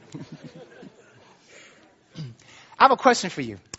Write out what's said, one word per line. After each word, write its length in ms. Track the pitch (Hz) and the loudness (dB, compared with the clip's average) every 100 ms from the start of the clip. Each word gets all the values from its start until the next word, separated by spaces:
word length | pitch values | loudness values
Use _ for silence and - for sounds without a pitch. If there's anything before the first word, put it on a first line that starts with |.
| - - - 156 - - - - - - - - - - - - - - - _ _ - 135 113 - - - - | -18 -16 -16 -18 -20 -20 -20 -20 -20 -20 -20 -20 -20 -20 -20 -20 -20 -20 -20 _ _ -16 -16 -16 -20 -20 -14 4
I 60 | |
have 80 | 269 | 4
a 40 | 254 | 6
question 340 | 254 233 185 | 4 4 0
for 120 | - | -6
you. 160 | 117 98 - | -8 -10 -16